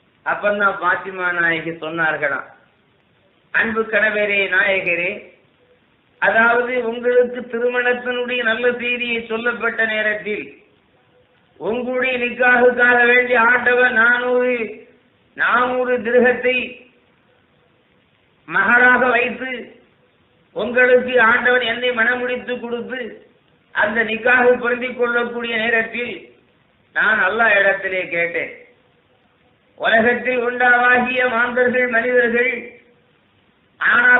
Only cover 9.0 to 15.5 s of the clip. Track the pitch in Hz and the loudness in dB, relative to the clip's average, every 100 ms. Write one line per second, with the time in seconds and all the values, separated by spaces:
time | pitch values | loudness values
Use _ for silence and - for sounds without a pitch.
9 | 240 226 226 226 240 220 226 226 220 214 | -4 -6 -4 -4 -4 -4 -4 -2 -2 -2
10 | 214 208 208 208 139 - _ _ _ _ | -4 -4 -6 -8 -10 -18 _ _ _ _
11 | _ _ _ _ _ - 165 247 240 254 | _ _ _ _ _ -12 -6 -6 -4 -2
12 | 254 254 240 233 247 247 247 247 247 247 | -2 -2 -4 0 2 4 4 4 4 4
13 | 240 247 247 247 233 240 240 247 247 226 | 4 4 2 2 4 2 2 2 2 4
14 | 233 247 247 247 247 240 214 - - _ | 4 2 2 0 2 -2 -4 -10 -20 _
15 | _ _ _ - 170 | _ _ _ -4 0